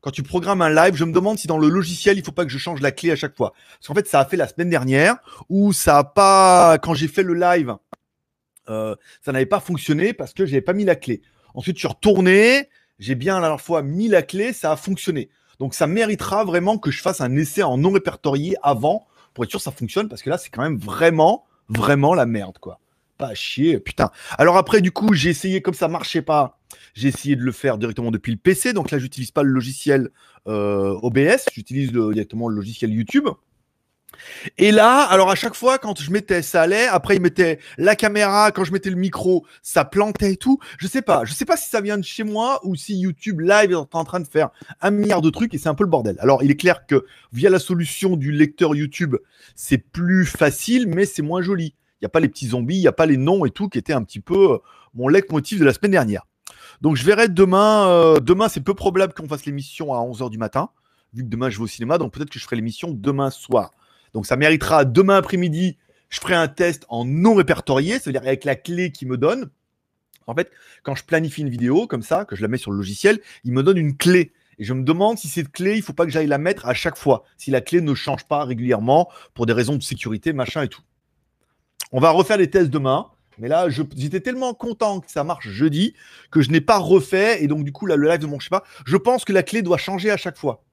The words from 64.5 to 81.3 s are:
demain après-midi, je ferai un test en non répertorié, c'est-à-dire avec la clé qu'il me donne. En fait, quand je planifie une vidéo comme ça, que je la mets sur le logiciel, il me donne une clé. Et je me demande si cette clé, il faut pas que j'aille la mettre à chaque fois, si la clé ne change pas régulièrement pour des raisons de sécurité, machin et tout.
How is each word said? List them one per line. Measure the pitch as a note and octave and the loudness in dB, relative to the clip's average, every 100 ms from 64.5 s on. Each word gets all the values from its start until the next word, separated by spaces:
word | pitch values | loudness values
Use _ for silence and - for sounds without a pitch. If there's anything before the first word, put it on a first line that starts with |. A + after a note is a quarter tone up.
| D#3+ - D#3+ | 2 2 2
demain | C3+ A#2+ F#3+ G3 | 4 4 4 4
après-midi, | - F#3 F3 D#3 F3+ - _ _ _ | 2 -2 -2 -2 -4 -4 _ _ _
je | - | -12
ferai | - | -2
un | F3 D#3 | 0 -2
test | C#3+ F3 E3+ _ | 0 -2 -2 _
en | A#2+ B2 | -8 -4
non | D3 G3+ | 2 4
répertorié, | G#3 D#3 D#3+ - C3+ D#3 C4 | 4 2 0 0 0 0 -4
c'est-à-dire | - C3 | -4 -6
avec | C3 C3+ | -2 -4
la | C#3+ G#2+ | -2 -6
clé | - F3 F3+ | -6 -6 -6
qu'il | C#3 C3 | -6 -8
me | B2+ | -2
donne. | C#3+ B3 G#3 _ _ _ _ _ _ _ - | -2 -2 -8 _ _ _ _ _ _ _ -8
En | |
fait, | A#2+ F3+ _ _ _ | -6 -6 _ _ _
quand | - | -10
je | C3+ | -10
planifie | - E3 D#3+ C#3 | -2 -2 -2 -6
une | D3 | -6
vidéo | A#2+ B2 D3+ A#3 | -4 0 0 0
comme | B2+ | -6
ça, | A2 E3+ G#3 | -2 -4 -4
que | F#2 | -6
je | |
la | G#2+ | -4
mets | B2+ | -6
sur | - | -6
le | G2+ | -6
logiciel, | G2 G2+ G3 A3 - - | -6 -2 0 0 -4 -12
il | B2+ | -4
me | B2 | 0
donne | C#3+ F#3+ | 2 2
une | D3+ C#3 | 0 0
clé. | E3+ F3+ E3 _ _ _ | 4 4 2 _ _ _
Et | |
je | G#2+ | -8
me | C3 | -4
demande | C3 E3 G#3 A#3 | -2 0 0 -2
si | D3+ | -8
cette | E3+ C#3 | -8 -8
clé, | - F#3 G#3+ | -4 -2 -2
il | |
faut | G3 | -4
pas | D3 | -4
que | E3+ | -2
j'aille | D3 D3+ | 0 -2
la | C#3 | -2
mettre | D#3+ G3 B2 | -2 -4 -4
à | |
chaque | B2+ E3+ - | -4 -4 -2
fois, | D3 A#2+ _ _ | 0 0 _ _
si | - | -4
la | C3 | -4
clé | - F3 | 0 0
ne | D#3 | 0
change | C3+ - C3+ | -4 -4 -8
pas | - D3 | -4 -4
régulièrement | C#3 B2 B2 A2+ A2+ D3 F3 - - | -4 -6 -2 -2 2 2 2 -6 -20
pour | - A#2 | -6 -2
des | |
raisons | A#2 A#2+ C#3+ | 0 0 -2
de | |
sécurité, | - A#2+ A#2+ G#2+ E3 | -6 -10 -8 -6 -4
machin | D3 B2 D#3+ | -4 -6 -6
et | C#3 | -8
tout. | - _ _ _ _ _ | -8 _ _ _ _ _